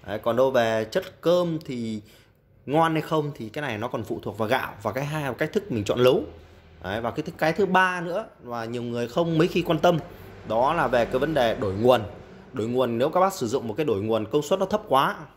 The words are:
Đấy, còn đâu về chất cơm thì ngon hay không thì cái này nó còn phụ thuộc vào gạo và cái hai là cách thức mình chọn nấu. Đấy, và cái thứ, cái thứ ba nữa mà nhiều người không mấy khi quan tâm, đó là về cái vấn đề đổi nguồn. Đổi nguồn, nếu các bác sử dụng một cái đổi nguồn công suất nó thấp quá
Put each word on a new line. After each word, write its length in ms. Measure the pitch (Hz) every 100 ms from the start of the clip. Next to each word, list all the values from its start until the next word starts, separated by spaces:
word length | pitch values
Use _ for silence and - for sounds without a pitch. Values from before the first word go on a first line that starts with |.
| -
Đấy, 140 | 107
còn 120 | 117 117
đâu 160 | 131
về 360 | 123 113 110 110
chất 300 | - - -
cơm 380 | 160 175 175 156 -
thì 360 | 123 113 107 104 - _ _ _ _ -
ngon 280 | 151 165
hay 80 | 160
không 300 | 147 160 147 143
thì 140 | 110
cái 120 | 147
này 160 | 143 107
nó 100 | 120
còn 160 | 131
phụ 160 | 104 -
thuộc 140 | 117 101
vào 120 | 107
gạo 240 | 127 - -
và 100 | 110
cái 140 | 127 143
hai 180 | 156
là 100 | 139
cách 200 | 113 156
thức 180 | 214 -
mình 120 | 117
chọn 200 | 101 120
nấu. 200 | 127 175 311 - - - - -
Đấy, 180 | 92 107
và 100 | 117
cái 120 | 131
thứ, 80 | 151 -
cái 160 | 160
thứ 120 | 165 190
ba 360 | 185 185 180
nữa 240 | 170 180 226 -
mà 220 | 123 117 113
nhiều 180 | 120
người 240 | 120 120 120
không 300 | 170 165 160
mấy 100 | 180
khi 140 | 180
quan 180 | 165 165
tâm, 180 | 175 170 - - - - -
đó 260 | 110 135
là 140 | 165 131
về 180 | 120 107
cái 140 | 127
vấn 140 | 147
đề 220 | 147 117 101
đổi 180 | 101
nguồn. 280 | 95 120 123 98 - - - -
Đổi 140 | - 113
nguồn, 300 | 123 123 117
nếu 120 | 143
các 100 | 180
bác 140 | 190
sử 140 | 185 117
dụng 200 | 127 113
một 60 | 104
cái 80 | 151
đổi 160 | 101
nguồn 240 | 107 110 104
công 160 | 147
suất 180 | 143 190
nó 60 | 190
thấp 160 | 208 -
quá 280 | 135 160 190 147